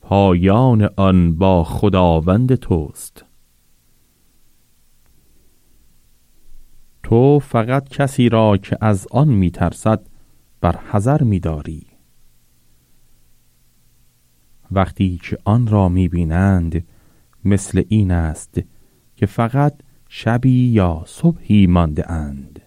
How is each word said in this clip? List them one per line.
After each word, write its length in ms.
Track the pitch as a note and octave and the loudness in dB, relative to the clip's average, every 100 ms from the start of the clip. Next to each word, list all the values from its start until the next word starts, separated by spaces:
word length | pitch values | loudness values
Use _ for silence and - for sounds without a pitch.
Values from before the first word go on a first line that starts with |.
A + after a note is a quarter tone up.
پایان 840 | - G2 G2 F2+ F#2 G#2 C3 A2+ G#2 - | 0 2 4 2 2 2 2 2 0 0
آن 400 | G2 F#2 E2+ D#2+ | 2 4 2 2
با 260 | F#2+ F#2 | 2 2
خداوند 880 | D#2+ - G#2 F#2+ F2+ E2 D#2+ G2 B2+ | 0 -2 0 2 2 2 2 0 2
توست. 680 | - - E2+ D2 - - - _ _ _ _ _ _ _ _ _ _ _ _ _ _ _ _ _ _ _ _ _ _ _ _ _ _ _ _ _ _ _ _ - - - - - _ | -2 -2 -4 -4 -12 -20 -20 _ _ _ _ _ _ _ _ _ _ _ _ _ _ _ _ _ _ _ _ _ _ _ _ _ _ _ _ _ _ _ _ -20 -20 -20 -20 -20 _
تو 360 | G#2+ A2+ C3+ D3 | -2 2 4 2
فقط 500 | C#3 A#2 A2 C3+ C#3 | 0 -4 -2 -4 -6
کسی 400 | - C3 - A#2+ | -4 -4 0 2
را 280 | A2+ A2 G2+ | 2 2 0
که 220 | - - | -2 -4
از 280 | A2 G2+ - | -2 -2 -2
آن 180 | A#2+ D3+ | 0 2
می‌ترسد 760 | A2 F2+ - E2+ - A2 A2 - - - _ _ _ | 2 0 0 -4 -2 -2 -2 -4 -20 -20 _ _ _
بر 200 | F2 E2+ - | -4 -4 -4
حذر 300 | G#2 G#2+ D3+ | -2 0 2
می‌داری. 640 | B2+ G2 E2+ D#2 C#2+ D2+ - _ _ _ - _ _ _ _ _ _ _ _ _ _ _ _ _ _ _ _ _ _ _ _ _ _ _ _ | 2 0 -2 -6 -10 -14 -18 _ _ _ -20 _ _ _ _ _ _ _ _ _ _ _ _ _ _ _ _ _ _ _ _ _ _ _ _
وقتی 500 | F#2+ F#2 - F#2+ F2 | -2 -2 -2 -4 -4
که 160 | - - | -10 -8
آن 220 | - A2+ A#2 | 0 0 2
را 220 | G#2+ F#2+ | 2 2
می‌بینند، 1000 | F2+ F2+ E2+ E2 E2+ G2 F#2+ E2 D#2+ E2 _ _ _ _ _ | 2 0 -2 -2 0 2 2 -2 -6 -8 _ _ _ _ _
مثل 380 | G2 G2 - F#2 - | -2 -2 -2 -4 0
این 220 | G#2+ G2 | 0 0
است 500 | F2 E2 D#2 - - - - _ _ _ _ | 0 -2 -6 -10 -10 -10 -16 _ _ _ _
که 100 | G#2 | -6
فقط 480 | - A#2 C3+ C#3+ - _ _ _ | -2 -4 0 -2 -2 _ _ _
شبی 600 | - - A#2+ C3+ B2+ B2 | -8 -4 0 2 2 2
یا 360 | A2+ F2+ D#2+ E2+ | 2 0 -2 -10
صبحی 600 | - E3 E3 - G#2 F#2+ | -2 -2 -2 0 2 4
مانده 440 | F2+ E2 D2 - | 2 0 -4 -6
اند. 420 | E2 D2 C#2 C2+ - | -8 -8 -12 -16 -20